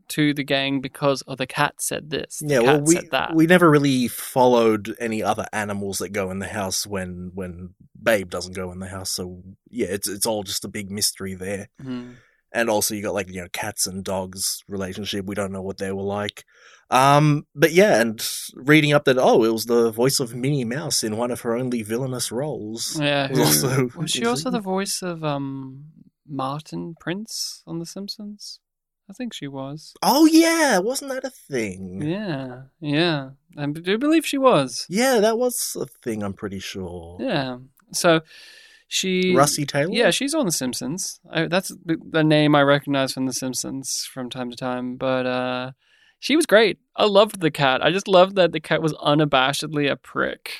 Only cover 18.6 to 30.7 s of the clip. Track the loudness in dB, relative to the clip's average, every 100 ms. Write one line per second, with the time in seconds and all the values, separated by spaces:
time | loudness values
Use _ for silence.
18.6 | 6 6 6 4 4 4 6 6 4 2
19.6 | 2 4 4 4 2 2 -2 -4 -2 0
20.6 | -2 -6 -4 -2 -2 -2 -2 -4 -4 -2
21.6 | -2 -4 -2 -4 -4 -6 -6 -4 -6 -6
22.6 | -8 -8 -8 -2 0 0 0 2 4 2
23.6 | 2 0 -2 -2 -6 -2 -2 -2 -2 -4
24.6 | -2 -4 -2 -4 -6 -6 -4 -4 -6 -8
25.6 | -12 -14 -20 -20 -20 _ -12 -6 -6 -6
26.6 | -10 -10 -10 -10 -8 -8 -8 -10 -10 -12
27.6 | -12 -10 -10 -12 -12 -12 -14 -16 -16 -20
28.6 | _ _ _ _ -20 -10 -10 -10 -10 -10
29.6 | -10 -12 -16 -2 2 6 8 8 6 4
30.6 | 4